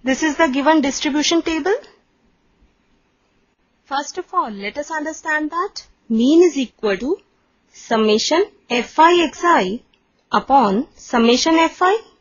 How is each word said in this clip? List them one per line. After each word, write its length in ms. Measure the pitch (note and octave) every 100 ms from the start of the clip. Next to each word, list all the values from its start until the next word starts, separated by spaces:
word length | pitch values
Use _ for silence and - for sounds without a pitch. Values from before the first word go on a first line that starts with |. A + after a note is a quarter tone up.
| B3
This 160 | C4 D#4
is 100 | C#4
the 80 | E4 C4
given 240 | C#4 D#4+ C#4
distribution 580 | - D4+ C#4+ C#4+ E4+ D#4+
table. 280 | D#4+ D#4+ A#4 - _ _ _ _ _ _ _ _ _ _ _ _ _ _ _ _ _ _ _ _
First 300 | C#4 C#4+ -
of 100 | F4+ F#4
all, 100 | C#4+ G3+ G3+
let 160 | G#3+ D4
us 100 | D#4+
understand 540 | D4+ D#4 D#4+ D4+ D4+ E4
that 260 | G4 - - _ _
mean 420 | A3 B3 D#4+ F4+
is 100 | C#4 B3+
equal 340 | _ G#3+ F#3+ B3+
to 100 | F#4+ _ _ _ _ _ - -
summation 640 | A3+ G#3+ G#3+ - D#4 G#4 _ _ A#3+
F 160 | A#3 - D#4+
I 20 | F4 D#4+
X 180 | - F4
I 100 | D#4+ F#3 A3+ _ _ _ _ _ G#3
upon 400 | - C4+ A3 G3 D4 _
summation 600 | - A#3+ A#3 B3 E4 E4
F 180 | D#4+ D#4+ F#4
I 80 | A4 - _